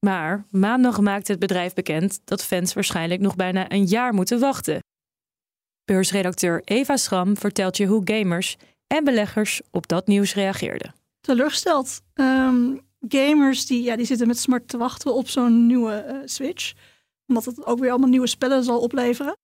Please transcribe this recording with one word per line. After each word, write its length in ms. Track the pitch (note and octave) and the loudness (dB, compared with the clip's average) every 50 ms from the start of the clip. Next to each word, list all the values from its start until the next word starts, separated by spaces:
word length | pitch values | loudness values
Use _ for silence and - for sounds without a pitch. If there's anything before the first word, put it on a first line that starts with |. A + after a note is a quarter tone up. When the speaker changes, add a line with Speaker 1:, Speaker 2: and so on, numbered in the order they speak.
| - | 0
Speaker 1:
Maar 400 | G3+ F#3+ F3+ D#3+ D#3 F3+ G#3 G3+ _ | 0 0 0 -2 -4 -4 -6 -6 _
maandag 500 | - F#3+ F#3+ G#3 A#3 B3+ B3+ B3 A#3 - | 0 0 2 2 4 4 4 2 4 2
maakte 300 | G3+ G3+ G3 G3+ G3 - | 2 2 0 -2 -2 -4
het 80 | G#3 F3 | -2 -2
bedrijf 340 | G3 F#3+ F#3+ F3+ F#3 F3+ F3+ | -2 -2 -2 -2 -4 -4 -4
bekend 460 | - F3 - D#3 D#3 E3+ G3+ - - _ | -6 -4 -2 -2 0 0 -2 -4 -6 _
dat 200 | - - G3 - | -6 -6 -6 -4
fans 300 | - - F3+ F3 F3+ - | -4 -2 -2 -2 -2 -4
waarschijnlijk 480 | - G3+ - - F3+ E3 E3+ F3 F#3 | -4 -4 -2 -2 -4 -2 -2 -2 -2
nog 140 | G3 G3 F#3 | -2 -2 -2
bijna 360 | F3+ F#3+ F3+ F#3 F#3 F#3 - | -2 -4 -2 0 -2 -4 -2
een 140 | - G3+ G3 | 0 0 2
jaar 280 | F3+ F#3+ A#3 B3 B3+ A3+ | 2 2 0 0 0 0
moeten 260 | G3 F#3 - A#3+ A#3+ | 0 0 0 0 0
wachten. 400 | A#3+ C#4 C4+ - - - D3+ - - _ _ _ _ _ _ _ _ _ _ _ _ _ _ _ _ _ _ _ _ | 2 0 0 -2 -4 -6 -6 -6 -8 _ _ _ _ _ _ _ _ _ _ _ _ _ _ _ _ _ _ _ _
Beursredacteur 760 | - G3+ F#3 F#3+ F#3 F3+ G3+ F#3+ F3+ F3+ - - F3+ E3+ E3 - | -2 0 2 2 2 0 -2 -2 -2 -2 -2 0 0 0 -2 -2
Eva 340 | - G3+ A#3+ C#4 - C#4+ C4+ | -2 0 0 0 0 0 -2
Schram 400 | - - - F#3 F3+ F#3 G#3 G3+ | 0 -2 -2 0 0 0 0 0
vertelt 400 | - G#3 G3+ - F#3+ F#3 F#3 - | -2 -4 -2 -2 -2 -2 0 0
je 80 | G3+ | 0
hoe 160 | F#3 G3+ A3 F#3+ | 2 2 0 0
gamers 540 | E3+ G#3+ A3 G#3+ F#3 E3+ E3+ F#3+ - - _ _ _ _ _ _ _ | 0 -2 0 0 0 -2 -2 -4 -6 -8 _ _ _ _ _ _ _
en 160 | C#4 D4+ D#4+ | -2 0 2
beleggers 580 | C#4+ B3+ A3 G#3 G3+ - - G#3+ G3+ - - - _ | 2 2 2 0 0 0 -2 -2 -2 -2 -6 -8 _
op 160 | - E3+ E3 - | -8 -8 -4 -2
dat 200 | E3+ F3 F#3+ - | -2 -2 2 2
nieuws 260 | G3+ G3+ G3+ F#3+ - | 2 4 2 2 0
reageerden. 600 | G3+ G3 F#3+ G3 - - - - - - - - _ _ _ _ _ | -2 -2 -2 -2 -4 -6 -6 -6 -8 -10 -12 -16 _ _ _ _ _
Speaker 2:
Teleurgesteld. 840 | _ - C4+ A#3 C4 D4+ - - - F#4 E4+ C#4+ C4 - - - _ _ _ | _ 0 2 2 2 0 0 -2 0 0 0 0 0 -2 -8 -14 _ _ _
Ehm, 640 | - C4+ C4 C4 C4 C4 C4 B3+ B3 A#3+ B3 C4+ C4+ _ _ _ _ - A3 | 0 2 4 4 4 4 4 4 4 2 2 0 -4 _ _ _ _ -10 -2
gamers 580 | - C4+ C4+ C#4+ D4+ D4+ C#4 C4+ C4 B3+ - | 0 2 2 4 4 4 4 4 2 0 -2
die, 180 | - C4 A#3+ A#3+ | -2 -2 0 0
ja, 120 | A#3+ A#3 | 0 -2
die 100 | A3 A#3+ | -2 0
zitten 220 | A3+ C4+ A3+ A#3+ A#3 | -2 0 2 2 2
met 120 | A#3+ A#3 | 2 0
smart 280 | - - B3+ B3 A#3+ _ | 0 0 0 0 -2 _
te 100 | - A#3+ | -6 -4
wachten 360 | A#3 B3 - - - D4 B3 | -4 -4 -4 -6 -4 -2 -2
op 160 | C#4+ B3 - | -2 -2 -2
zo'n 380 | - C#4 B3 A#3+ A#3 A#3 A#3 A#3 | -2 0 2 4 6 6 6 6
nieuwe, 260 | B3 B3+ A#3 A3 G#3+ | 4 4 2 0 -2
eh, 240 | G#3+ G#3 - C4+ C#4 C#4 | -6 -8 -10 -12 -12 -10
Switch. 480 | C4 - - C#4 C#4 F#4 - - - - _ _ - _ _ _ _ _ _ _ _ | -10 -10 -6 -6 -8 -6 -6 -8 -10 -10 _ _ -20 _ _ _ _ _ _ _ _
Omdat 180 | C4 A3+ A3+ | -2 -2 -2
het 200 | - A#3+ - - | -6 -10 -10 -4
ook 140 | - A#3+ A#3+ | -4 -2 0
weer 100 | C4 B3+ | 0 0
allemaal 200 | B3 B3+ C4+ B3+ | 2 4 4 4
nieuwe 180 | B3 C4 B3+ A#3+ | 4 4 4 0
spellen 360 | - - - B3+ C#4 C4+ B3 | -2 -2 0 0 2 2 2
zal 160 | B3 A#3+ A#3+ | 2 0 0
opleveren. 580 | A#3 A#3+ A#3+ C4+ B3 A#3+ A#3+ A#3+ C#4+ C#4 F4+ - | 0 0 0 0 0 0 0 -2 -4 -8 -8 -10